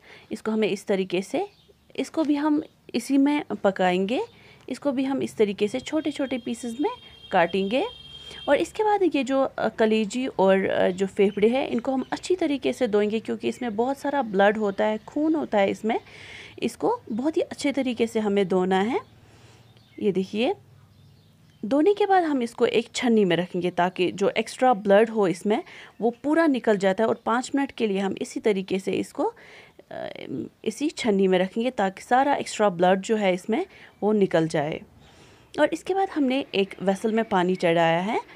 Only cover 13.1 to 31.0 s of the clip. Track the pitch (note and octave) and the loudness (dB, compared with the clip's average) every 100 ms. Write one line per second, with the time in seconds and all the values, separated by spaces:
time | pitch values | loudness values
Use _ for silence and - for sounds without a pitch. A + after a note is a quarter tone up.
13.1 | A3 A3 A3+ A#3 A3+ B3 G#3 B3 C4+ C#4+ | -2 -4 -4 -4 -4 -6 -2 -2 -2 -2
14.1 | C#4+ A#3 F#3+ G3+ A3 G#3 G3 G#3+ G#3+ - | -2 0 4 4 4 -2 0 -2 -2 -4
15.1 | D4 D#4 D#4 B3 G#3 G3 G3 G#3+ G#4 - | -2 0 0 2 2 2 0 -2 -2 -6
16.1 | - - - - - A#3 - - A#4+ - | -18 -20 -20 -20 -6 -6 -2 -2 -2 -4
17.1 | G#3+ C#4+ E4 C#5 - D4 C4+ B3+ A#3 A3+ | -4 -2 -2 -4 -4 -4 -2 -4 -2 -2
18.1 | A3 G#3+ G3+ F#3+ F#3 F#3 F#3+ G#3 F4+ - | 0 0 0 2 2 2 2 0 -2 -6
19.1 | - - - - - _ _ _ - G#3 | -18 -20 -20 -20 -20 _ _ _ -4 -2
20.1 | F3+ F#3+ G#3 C4 G4+ _ - _ - - | -2 -4 -2 -2 -2 _ -20 _ -20 -20
21.1 | - _ _ _ _ G#3 C#4 F4 G#4 G4+ | -20 _ _ _ _ -2 2 4 2 4
22.1 | F#4+ E4 C#4 A#3 - A#3 - A#3 - B3+ | 2 2 -2 -4 0 2 2 -2 -2 2
23.1 | A3 F#3+ E3 F3+ F3+ F3 F3 F3+ F#3 F#3 | 4 4 2 0 -4 -2 0 0 0 -2
24.1 | F#3+ G3 - A3+ - B3+ G#3+ G#3 G3 A#3 | 0 0 0 -6 0 2 2 4 6 6
25.1 | A3 F#3+ - G3+ A3 - - - - A3 | 2 0 0 0 -2 -2 -16 -20 -4 -4
26.1 | A#3 C#4+ D#4+ E4 B3+ A3+ G#3 F#3+ F#3+ A3+ | -2 0 2 2 2 0 2 2 2 0
27.1 | A3+ - A#3+ B3 C#4 C#4 - A3 G3 F#3+ | 0 -2 -2 -2 -4 -4 -2 -2 -2 -2
28.1 | - B3 C#4+ A#3 G3 F#3+ F#3 F#3+ F#3 G3+ | -6 -8 -2 0 0 -2 -4 -2 -4 -4
29.1 | - G#4 - - - - - _ - B1 | -4 -4 -4 -18 -20 -20 -20 _ -12 -12
30.1 | - - C3 - _ A3 - D4+ - | -12 -10 -10 -10 _ -10 -4 -6 -4